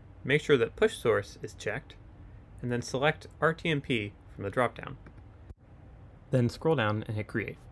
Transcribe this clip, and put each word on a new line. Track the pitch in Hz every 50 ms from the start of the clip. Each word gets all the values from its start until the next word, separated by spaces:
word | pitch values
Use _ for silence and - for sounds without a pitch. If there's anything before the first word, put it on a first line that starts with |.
| - - - - -
Make | 123 135 151
sure | - - 147 127
that | 117 - -
Push | - 220 220 - -
Source | - 123 104 101 104 - - - -
is | 107 -
checked, | - - 107 101 131 - - - - - - - - - - - - - - - -
and | - 123
then | 123 120
select | 117 - - 127 135 156 156 - - - - -
R | 151 160 165
T | - - 175
M | 156 143
P | - - 135 113 104 101 - - - - -
from | - 101
the | 101
dropdown. | - 131 123 113 - - - - - - - - - - - - - - - - - - - - - - - - - - - - - - - -
Then | - 127 120 120
scroll | - - - 160 160
down | 135 110 107 107 107 - -
and | 110
hit | 107 107 -
Create. | - 117 98 - - - - -